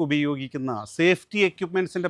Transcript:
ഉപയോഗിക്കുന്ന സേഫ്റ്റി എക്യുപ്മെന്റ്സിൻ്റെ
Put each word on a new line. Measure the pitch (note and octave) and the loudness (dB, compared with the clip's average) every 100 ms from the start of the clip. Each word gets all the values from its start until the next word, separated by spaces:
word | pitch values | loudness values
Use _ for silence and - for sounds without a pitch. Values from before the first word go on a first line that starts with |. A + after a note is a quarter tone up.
| D3+ | 0
ഉപയോഗിക്കുന്ന | D3 D3 C#3+ C3 C#3+ C3 A2 G#2+ - | 2 0 -2 -6 -6 -4 -6 -8 2
സേഫ്റ്റി | E3+ F3+ - G#3 F#3+ | 4 4 0 0 0
എക്യുപ്മെന്റ്സിൻ്റെ | - F3+ F#3 F3+ F#3 | 0 -2 0 0 -2